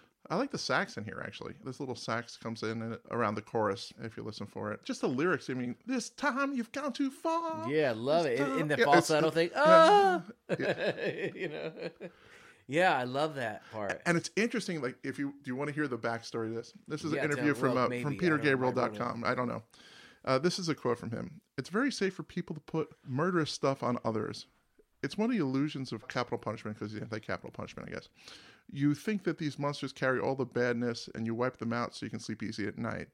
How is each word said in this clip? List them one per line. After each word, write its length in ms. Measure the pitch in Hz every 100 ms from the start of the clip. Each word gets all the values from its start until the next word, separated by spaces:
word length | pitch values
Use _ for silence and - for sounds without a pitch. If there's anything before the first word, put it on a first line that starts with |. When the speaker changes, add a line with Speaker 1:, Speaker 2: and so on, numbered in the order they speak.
| _ _ -
Speaker 1:
I 60 | 175
like 160 | 277
the 60 | -
sax 400 | - 135 190 -
in 80 | 104
here, 180 | - -
actually. 280 | - - -
This 160 | 131 127
little 160 | 131 117
sax 400 | - 117 117 -
comes 280 | 117 113
in 180 | 113 113
and 160 | 113 113 -
around 240 | 117 110 107
the 60 |
chorus, 520 | - 117 104 107 - -
if 160 | 120 113
you 60 |
listen 220 | 110 107 104
for 280 | - 107
it. 100 | 107
Just 160 | - 254
the 60 | 151
lyrics, 420 | 131 170 151 -
I 40 |
mean, 220 | 127 123 120 -
"This 240 | 254 -
time 440 | - 285 247 277
you've 180 | 277 226
gone 180 | - 294
too 180 | - 277
far. 600 | - 330 330 339 320 330
Speaker 2:
Yeah, 220 | 151 143 110
love 300 | 123 160 156
Speaker 1:
This 160 | 120
Speaker 2:
it. 20 |
In, 60 | 139
Speaker 1:
time." 100 | 135
Speaker 2:
in 80 | 156
the 80 | 147
Speaker 1:
Yeah, 80 |
it's 240 | 185 156 165
Speaker 2:
falsetto 220 | 156 156
thing. 200 | 160 170 -
Speaker 1:
yeah. 60 | 302
Speaker 2:
"Ah!" 580 | 330 330 415 392 359 - - - -
Speaker 1:
Yeah. 720 | - 165 185 - 196 151 196
Speaker 2:
<laughs> 40 | -
You 120 | 156
know? 220 | 156 156 - 170 - 175 - - - - - -
Yeah, 280 | 143 185 143
I 80 | 123
love 300 | 131 160 143
that 280 | 117 104 -
part. 300 | 110 101 - -
Speaker 1:
And 120 | 170
it's 120 | - -
interesting, 460 | 233 240 - 165
like, 160 | 127 127
if 160 | 139 123
you, 120 | 139 139
do 80 | -
you 60 | 127
wanna 160 | 147
hear 160 | 143 147
the 100 | 117
backstory 500 | 117 117 - 123 113
of 60 | 113
this? 180 | - - -
This 160 | 147 156
is 80 |
Speaker 2:
Yeah, 60 | 151
Speaker 1:
an 80 | 147
interview 220 | 143 147
Speaker 2:
tell, 80 | 135
Speaker 1:
from, 140 | 135 131
Speaker 2:
well, 100 | 123
Speaker 1:
uh, 40 |
Speaker 2:
maybe. 140 | 123
Speaker 1:
from 80 | 127
Speaker 2:
I 40 | 190
don't, 80 | 175
I 20 |
don't 40 |
know. 60 | 151
Speaker 1:
peter 100 | 147
gabriel 240 | 131 127
dot 220 | 123 120 107
com. 260 | 120 120
I 100 | 117
don't 140 | 127 123
know. 160 | 113 - - - - - - -
Uh, 120 | 131
this 220 | 170 175
is 80 | 170
a 80 | 156
quote 240 | 123 117
from 120 | -
him. 280 | 117 117 156 - -
"It's 120 | 127
very 220 | 185 277
safe 200 | - 190 -
for 80 |
people 300 | 160 - 170 156
to 40 |
put 280 | - 160 151 - -
murderous 460 | 127 170 180 151
stuff 300 | - 143 135
on 140 | 123 123
others. 440 | 117 110 - - - _ _ _ _ _
It's 140 | 143 196
one 120 | 220
of 80 | 247
the 40 |
illusions 520 | 143 135 147 143 131
of 120 | 113 -
capital 280 | 135 120 113
punishment," 400 | - 110 107 107
'cause 140 | 104
he's 100 | 107
anti-capital 500 | - 104 - 92 -
punishment, 360 | - - - -
I 60 |
guess. 160 | 87 - _ - - - - -
"You 240 | 143 143 143
think 280 | - 208
that 140 | 180 156
these 200 | 151 135
monsters 360 | 143 143 135
carry 260 | - 135 127
all 160 | 123 135
the 100 | 127
badness 600 | 123 123 120 120 117 - -
and 100 | 113
you 80 | 113
wipe 200 | 127 -
them 140 | 117
out 240 | 120 120 -
so 100 | 113
you 40 |
can 100 | 110
sleep 240 | - 110
easy 240 | 104 107 101
at 100 | -
night. 300 | 117 98 82